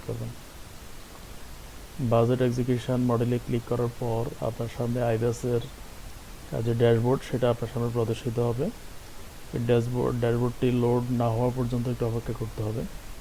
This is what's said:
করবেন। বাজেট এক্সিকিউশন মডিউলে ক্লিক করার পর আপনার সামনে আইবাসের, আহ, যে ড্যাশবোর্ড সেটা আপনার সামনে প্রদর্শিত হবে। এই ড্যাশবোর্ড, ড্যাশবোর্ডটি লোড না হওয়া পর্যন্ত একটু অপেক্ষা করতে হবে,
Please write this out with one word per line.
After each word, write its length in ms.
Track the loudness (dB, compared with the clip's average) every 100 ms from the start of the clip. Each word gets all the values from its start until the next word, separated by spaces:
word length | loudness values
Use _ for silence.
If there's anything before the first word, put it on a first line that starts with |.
| -6
করবেন। 220 | -6 -6 -10 -14 -14 -14 -14 -14 -14 -14 -14 -14 -12 -12 -12 -14 -14 -12 -4
বাজেট 420 | 4 6 6 4
এক্সিকিউশন 540 | 2 2 2 0 2 2
মডিউলে 420 | 4 4 2 0
ক্লিক 240 | 0 -2 0
করার 200 | 0 0 -2
পর 460 | -2 0 -2 -2 -4
আপনার 220 | -2 -4 -2
সামনে 240 | -2 0
আইবাসের, 580 | 2 2 2 0 0 0
আহ, 1000 | -2 -10 -14 -12 -12 -14 -14 -14 -6 -2
যে 120 | 0
ড্যাশবোর্ড 480 | 4 6 6 6 2 0
সেটা 200 | 2 2
আপনার 200 | 2 -2
সামনে 160 | -2 -2
প্রদর্শিত 460 | 0 0 0 -2 0
হবে। 260 | 0 0 -2 -6 -12 -12 -12 -12 -12 -14 -6
এই 40 | -2 4
ড্যাশবোর্ড, 520 | 4 4 2 2 2
ড্যাশবোর্ডটি 520 | 2 4 2 2 2
লোড 420 | 4 4 4 2
না 160 | 2 2
হওয়া 220 | 2 2 2
পর্যন্ত 320 | 0 0 0
একটু 180 | 0 0
অপেক্ষা 260 | 0 -2
করতে 300 | -4 -4 -4
হবে, 200 | -2 -2 -4 -8 -10 -6